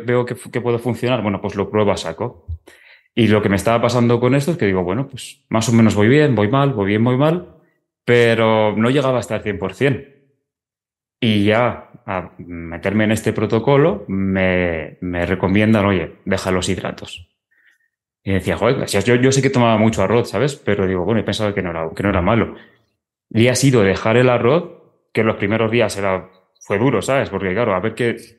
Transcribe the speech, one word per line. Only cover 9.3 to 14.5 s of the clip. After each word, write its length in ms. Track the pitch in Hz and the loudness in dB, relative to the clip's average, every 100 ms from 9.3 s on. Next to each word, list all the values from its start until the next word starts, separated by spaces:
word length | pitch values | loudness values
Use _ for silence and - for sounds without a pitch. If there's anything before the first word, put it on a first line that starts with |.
| 107 | -6
el 40 | |
cien 160 | 110 92 | -6 -6
por 160 | 92 | -6
cien. 380 | - 139 110 - _ _ _ _ _ _ _ _ _ _ - | -2 -2 -2 -8 _ _ _ _ _ _ _ _ _ _ -4
Y 260 | 117 107 101 | 0 2 2
ya 440 | 110 120 95 - - - | 2 0 -4 -14 -18 -8
a 260 | 95 85 - | -8 -8 -16
meterme 680 | 87 85 82 85 95 104 107 | -16 -12 -12 -6 -2 0 0
en 60 | |
este 200 | 110 113 | 0 -2
protocolo 720 | 107 107 113 113 139 156 208 - | -2 0 0 2 4 4 0 -6
me, 880 | 98 95 95 92 | -4 -2 0 2